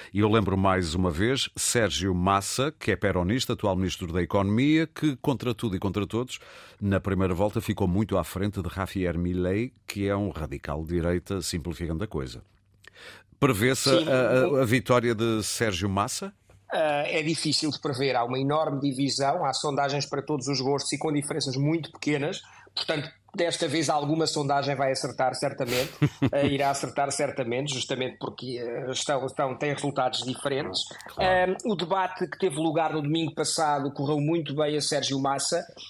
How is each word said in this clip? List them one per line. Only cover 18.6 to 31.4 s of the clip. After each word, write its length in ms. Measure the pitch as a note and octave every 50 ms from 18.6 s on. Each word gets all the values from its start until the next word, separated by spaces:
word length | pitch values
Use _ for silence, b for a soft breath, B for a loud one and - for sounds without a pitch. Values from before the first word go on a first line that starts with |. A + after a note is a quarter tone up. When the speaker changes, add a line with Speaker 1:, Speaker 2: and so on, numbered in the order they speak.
| D#3+ D3+ D3 C3+
Speaker 2:
divisão, 640 | C3+ C#3 B2+ B2 C#3 C3+ B2+ C3+ C#3 C#3 C#3 - D#3+
há 80 | C3+
sondagens 540 | B2+ - - D3+ C#3 C#3 C#3+ C#3 C#3 D3 C#3
para 160 | - - C#3
todos 260 | C3 - D3+ C#3 A#2+ C3+
os 140 | C#3+ C3+
gostos 320 | C3 C3+ C#3+ C3+ - - D3+
e 40 | C#3+
com 140 | - D#3
diferenças 460 | D3 D3 C#3+ - - D#3 C3 C#3 B2 C3+
muito 340 | C#3 D3+ D#3+ E3+ D3 -
pequenas, 500 | - - - D3 D3+ C#3 C#3 E3 G3+ - - B B B B B B
portanto, 360 | - - - D#3+ D3 C#3 - - _ _ _ -
desta 320 | F#3+ E3+ E3+ - - E3+
vez 240 | E3 C3 E3 D#3 C3+
alguma 380 | D#3+ D3 D3 C#3+ D#3 D#3+ D#3+ D3
sondagem 480 | - D#3 C#3+ C#3 C#3+ C#3+ C3+ C#3 C#3+
vai 160 | B2+ C#3 C3+
acertar 420 | C3+ C3 - C3 A#2 - C3+ B2+ B2+
certamente, 560 | - - C#3 B2+ - C3+ A#2+ A#2+ B2 C3+ D3+ - - D3+ -
Speaker 1:
<laughs> 200 | - - C#3 - -
Speaker 2:
eh, 140 | C#3+ C#3+ C#3
irá 220 | C#3+ C3+ C#3 C#3
acertar 400 | C#3 - - C3 - - C#3 C#3
certamente, 600 | C#3 - D3 C3 - - B2+ A#2 A#2+ B2+ C#3+ D3 C3+
justamente 440 | B2 A#2+ - C#3 B2 B2+ B2 G#2+ -
porque, 380 | - A#2 G#2 - B2 B2+ B2 B2
eh, 340 | A#2+ A#2+ A#2 B2+ C3+ B2+
estão, 340 | C3 - - - D3 C3 B2+
estão, 320 | C3 - - C#3+ C3 B2+ -
têm 160 | D3+ D3 C#3
resultados 500 | - - C#3+ C3+ - B2+ B2+ - - A#2+
diferentes. 580 | B2+ B2 - - C#3+ C#3 C3+ D#3 F#3 - - - B B B B B
Speaker 1:
Claro. 440 | B B F#3+ F#3 F#3 F#3